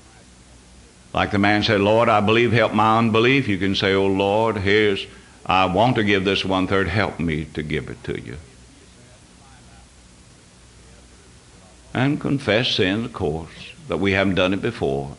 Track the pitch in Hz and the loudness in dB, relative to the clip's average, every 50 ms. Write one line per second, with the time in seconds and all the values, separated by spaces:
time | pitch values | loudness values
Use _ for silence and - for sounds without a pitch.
0 | - - - - - - - - - - - - - - - - - - - - | -20 -20 -20 -20 -20 -20 -20 -20 -20 -20 -20 -20 -20 -20 -20 -20 -20 -20 -20 -20
1 | - - - 85 95 - - 101 101 101 107 104 101 - 110 98 98 104 110 113 | -18 -8 -4 -4 -4 -2 0 0 2 2 2 2 2 2 2 2 4 4 4 4
2 | 117 113 110 104 101 101 110 117 120 117 107 120 110 101 - 107 107 110 110 113 | 4 4 2 2 2 2 2 2 2 2 2 2 2 2 2 2 2 4 4 2
3 | 117 113 104 113 113 131 135 139 123 107 98 85 98 98 98 - 101 98 98 98 | 2 2 2 2 4 4 2 2 0 0 -2 -2 -2 -2 -2 0 0 2 2 2
4 | 98 98 95 98 98 98 101 110 113 113 104 104 95 98 101 107 107 104 98 95 | 2 2 0 0 2 2 2 2 0 0 -2 -2 0 2 2 2 2 2 0 -2
5 | - - - - - - - - - - 87 92 95 90 87 95 113 127 120 113 | -6 -12 -16 -20 -20 -20 -20 -10 -4 0 2 2 2 2 2 2 2 2 2 2
6 | 104 101 104 95 92 98 98 - - 92 95 92 92 90 98 98 95 85 87 110 | 2 2 2 2 2 0 -2 -2 -2 -2 -2 -2 0 0 0 0 0 0 0 -2
7 | 95 80 - - 76 82 78 76 78 76 - 80 76 76 78 71 64 62 58 - | -2 -2 -2 -4 -4 -4 -4 -4 -6 -8 -8 -8 -6 -4 -6 -6 -6 -8 -14 -14
8 | - - 57 50 - 57 62 78 - - - - - - - - - - - - | -10 -10 -10 -10 -10 -14 -16 -16 -18 -20 -20 -20 -20 -20 -20 -20 -20 -20 -20 -20
9 | - - - - - - - - - - - - - - - - - - - - | -20 -20 -20 -20 -20 -20 -20 -20 -20 -20 -20 -20 -20 -20 -20 -20 -20 -20 -20 -20
10 | - - - - - - - - - - - - - - - - - - - - | -20 -20 -20 -20 -20 -20 -20 -20 -20 -20 -20 -20 -20 -20 -20 -20 -20 -20 -20 -20
11 | - - - - - - - - - - - - - - - - - - - 113 | -20 -20 -20 -20 -20 -20 -20 -20 -20 -20 -20 -20 -20 -20 -20 -20 -16 -8 -4 -2
12 | 127 143 147 143 - 135 143 135 - 107 101 113 131 - - - 104 90 98 110 | -2 -2 -2 -2 -2 -4 -4 -2 0 0 0 0 0 0 0 0 0 0 0 -2
13 | 117 123 - - 95 76 78 80 82 82 - - - - - - - - 85 80 | -4 -6 -6 -4 -4 -4 -4 -4 -8 -12 -16 -20 -20 -20 -20 -16 -10 -6 -4 -2
14 | 95 98 95 98 95 98 90 92 92 92 101 95 - 120 110 - 92 71 67 69 | 0 0 2 2 2 0 0 0 0 0 0 -2 -4 -6 -6 -4 -4 -4 -4 -4
15 | 69 71 71 | -6 -8 -12